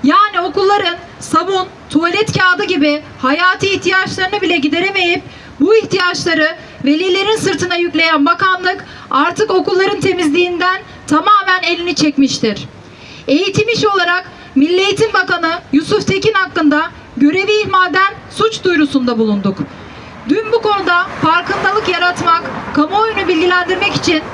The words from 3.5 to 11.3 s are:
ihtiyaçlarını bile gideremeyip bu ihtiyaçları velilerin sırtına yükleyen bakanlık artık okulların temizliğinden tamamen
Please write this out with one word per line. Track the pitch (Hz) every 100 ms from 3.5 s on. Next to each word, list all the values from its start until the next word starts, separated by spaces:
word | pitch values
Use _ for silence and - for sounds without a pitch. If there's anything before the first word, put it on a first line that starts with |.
| 381 392
ihtiyaçlarını | 392 349 381 381 - 370 415
bile | 359 349
gideremeyip | 285 330 381 392 349 349 - - - -
bu | 320 440
ihtiyaçları | - 381 359 349 359 320 302 320 - -
velilerin | 269 302 370 359 392 440
sırtına | 381 330 359 349
yükleyen | 339 311 330 311 294
bakanlık | 339 381 370 370 370 - - -
artık | 269 330 349 440
okulların | 370 - 370 381 415
temizliğinden | 381 359 320 320 359 349 359 381 - - -
tamamen | 302 381